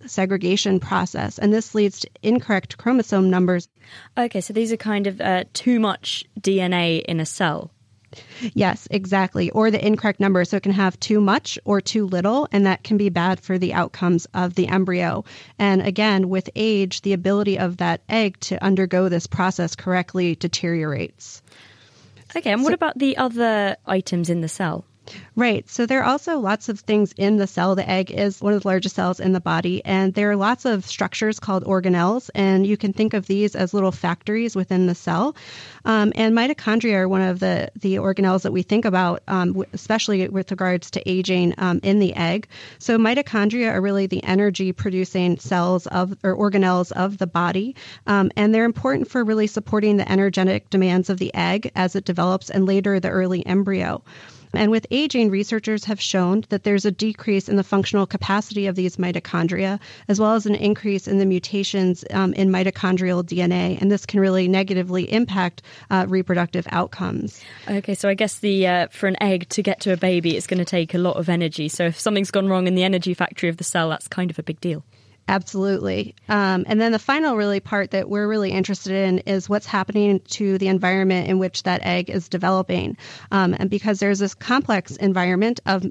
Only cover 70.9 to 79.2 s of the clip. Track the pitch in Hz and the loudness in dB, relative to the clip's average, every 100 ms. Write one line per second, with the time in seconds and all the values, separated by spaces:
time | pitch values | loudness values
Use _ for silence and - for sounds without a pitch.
70.9 | 180 180 - 165 175 170 156 151 - 170 | 0 0 0 0 0 -2 -4 -6 -2 -2
71.9 | 165 220 208 196 202 190 185 180 185 185 | -2 -2 0 0 0 2 2 2 2 2
72.9 | 185 175 175 175 - 170 165 175 180 160 | 0 -2 -2 -4 -2 -4 -4 -4 -2 -2
73.9 | 156 - - 180 160 165 160 175 151 - | -4 -8 -4 -4 -4 -8 -6 -6 -6 -10
74.9 | _ _ _ - 190 185 196 196 196 196 | _ _ _ -4 -4 -4 -4 -2 -2 -2
75.9 | 185 208 - - 208 196 185 - 214 226 | -4 -6 -10 -4 0 2 0 0 0 2
76.9 | 220 - 285 311 226 202 196 - 202 196 | 0 0 0 0 0 0 -2 -2 -4 -2
77.9 | 196 - 202 208 214 190 190 185 196 190 | -2 -2 -2 -2 0 0 -2 -2 -4 -4
78.9 | 190 190 180 | 0 2 0